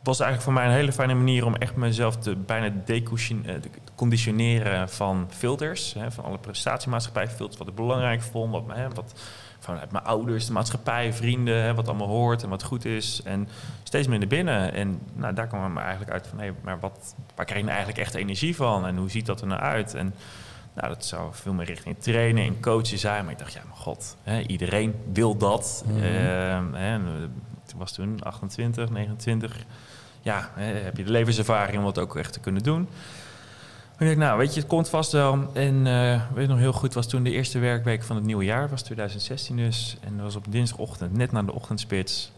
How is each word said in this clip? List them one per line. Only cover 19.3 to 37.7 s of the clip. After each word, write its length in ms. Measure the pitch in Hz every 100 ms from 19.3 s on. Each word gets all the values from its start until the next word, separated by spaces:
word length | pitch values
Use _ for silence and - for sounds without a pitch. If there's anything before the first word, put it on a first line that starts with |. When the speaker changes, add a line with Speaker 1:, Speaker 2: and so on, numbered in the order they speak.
| 104
Speaker 1:
er 60 | 98
nou 140 | 92
uit?" 340 | 139 113 101
En, 200 | - 95 92 - - - - -
nou, 140 | - -
dat 160 | -
zou 240 | - 85 82
veel 200 | - 95
meer 140 | 92 85
richting 300 | 85 - 87
trainen 460 | - 117 117 113
en 160 | 113 92
coachen 380 | 120 113 113 101
zijn. 240 | 104 104
Maar 80 | 90
ik 60 | -
dacht, 140 | -
"Ja, 80 | - -
maar 100 | -
god, 400 | - - - -
hè, 180 | - 113
iedereen 540 | - 90 87 101 110 107 -
wil 240 | 95 113 104
dat." 480 | 101 113 - - 107
Speaker 2:
Mhm. 100 | 107
Speaker 1:
Ehm, 760 | 104 90 92 92 92 92 90
hè, 200 | 69 98
en, 140 | 113 90
eh, 160 | 80 78 62 - - -
ik 60 | -
was 120 | 90
toen 300 | - 98 110
achtentwintig, 680 | - - 101 - 117 117 117
negenentwintig. 680 | 110 107 110 - 113 113 - - - - - - -
Ja, 280 | 113 101 -
hè, 100 | - 104
heb 220 | 104 95 101
je 80 |
de 60 | 95
levenservaring 680 | 117 117 110 107 110 101 101
om 60 |
dat 140 | 101 95
ook 180 | 92 73
echt 160 | -
te 80 | -
kunnen 220 | - 95
doen. 260 | 120 160 180 - - - - - - - - - - -
Maar 100 | 160
ik 80 | 156
dacht, 100 | 151
"Nou, 100 | 110
weet 160 | 139
je, 60 | 151
het 80 | 147
komt 200 | 165 160
vast 240 | 160 156
wel." 380 | 151 139 135 139
En, 340 | 127 139 135 131
eh, 340 | 123 123 120 117
weet 100 | 135
ik 40 | 135
nog 80 | 127
heel 140 | 131
goed, 220 | 131 135
was 120 | 120 117
toen 140 | 131
de 80 | 123
eerste 280 | 117 123 127
werkweek 440 | 123